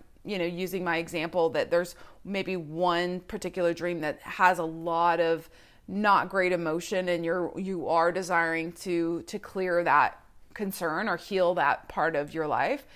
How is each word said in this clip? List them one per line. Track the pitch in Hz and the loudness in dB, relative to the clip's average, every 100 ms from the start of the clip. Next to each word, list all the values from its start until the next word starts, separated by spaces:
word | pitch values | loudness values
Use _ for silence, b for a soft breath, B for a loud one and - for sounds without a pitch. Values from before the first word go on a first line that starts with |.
| - - - | -16 -16 -8
you | 196 | -4
know, | 170 | -4
using | 175 185 185 | -4 -4 -4
my | 175 165 | -2 -2
example | 170 170 165 175 165 | -2 -4 -2 2 2
that | 147 - | 2 2
there's | 170 175 - B B 175 | 0 0 -8 B B -6
maybe | 196 185 185 | -4 -4 -4
one | 151 160 180 170 180 180 | -6 0 2 2 0 -4
particular | - 208 180 185 170 | -8 -8 -6 0 0
dream | 170 175 170 | 0 -4 -4
that | 151 - | -4 -6
has | - - 185 180 | -6 4 4 4
a | |
lot | 160 160 165 165 170 170 | -2 -4 -2 2 4 4
of | 170 165 - b b b - | 2 0 -4 b b b -8
not | 190 208 185 175 | 0 4 4 4
great | 196 180 | 2 2
emotion | 180 160 165 170 185 180 | 2 0 -4 -2 -2 0
and | 170 | 0
you're, | 165 180 170 - | 0 -2 -2 -4
you | 190 185 123 | -6 -4 2
are | 165 170 | 4 4
desiring | 180 180 170 165 165 165 | 2 0 2 2 0 -4
to, | 170 190 170 165 170 | -8 -4 -2 0 -2
to | - 202 | -6 -12
clear | - 196 185 175 | -8 -4 0 2
that | 170 143 120 - - - - | 4 6 4 0 -20 -20 -16
concern | - 202 - 170 160 214 | -8 -8 -4 -4 -2 -2
or | 175 | -4
heal | - 190 175 175 | -2 0 2 4
that | 143 - - | 2 2 -2
part | - 160 151 | -2 0 0
of | 151 | -2
your | 160 151 | -4 -2
life, | 120 151 277 - | 0 0 -2 -8